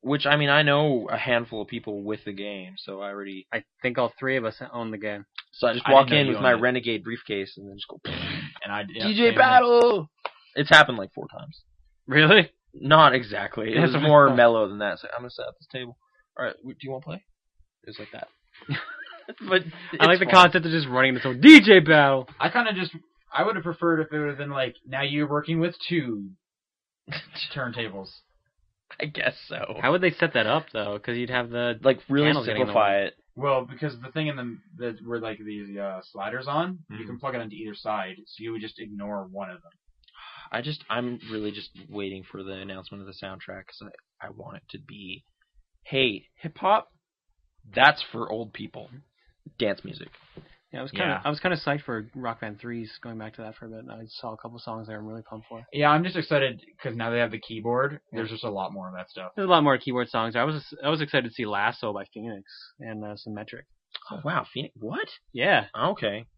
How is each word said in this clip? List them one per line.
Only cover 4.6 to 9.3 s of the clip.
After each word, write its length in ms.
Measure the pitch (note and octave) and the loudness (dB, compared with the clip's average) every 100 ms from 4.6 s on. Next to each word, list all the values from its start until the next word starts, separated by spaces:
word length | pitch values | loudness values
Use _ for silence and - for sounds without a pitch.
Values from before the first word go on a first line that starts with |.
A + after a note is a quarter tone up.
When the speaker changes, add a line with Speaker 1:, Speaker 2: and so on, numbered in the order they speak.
| B2+ | -14
Speaker 2:
own 180 | A#2+ A2+ | -10 -8
the 80 | G#2+ | -8
game. 260 | G#2 G#2 G2+ - - | -8 -10 -12 -20 -20
Speaker 1:
So 160 | - A#2+ | -2 -2
I 40 | |
just 140 | A#2 - | 0 6
Speaker 3:
I 40 | |
Speaker 1:
walk 160 | C3+ C3 | 8 8
Speaker 3:
didn't 80 | D3+ | 4
know 40 | |
Speaker 1:
in 60 | C#3 | 2
Speaker 3:
you 40 | |
Speaker 1:
with 40 | A2 | 2
Speaker 3:
owned 40 | |
Speaker 1:
my 100 | B2+ | 2
Speaker 3:
it. 80 | A#2 | 4
Speaker 1:
Renegade 420 | B2 B2+ B2 A2 | 2 0 -2 -6
briefcase 520 | G2 A#2 - G#2 G2 - | -6 -12 -8 -8 -6 -12
and 100 | G2+ | -18
then 80 | G2+ | -18
just 100 | - | -18
go, 100 | - - - E2+ - - - | -14 -12 -10 -8 -8 -10 -14
Speaker 3:
And 80 | - | -8
I, 100 | - G3+ | -8 -8
yeah, 140 | A2+ G#3 | -6 -4
Speaker 1:
"D 80 | |
J 20 | G#3+ | 2
Speaker 3:
same 120 | A#3 | 4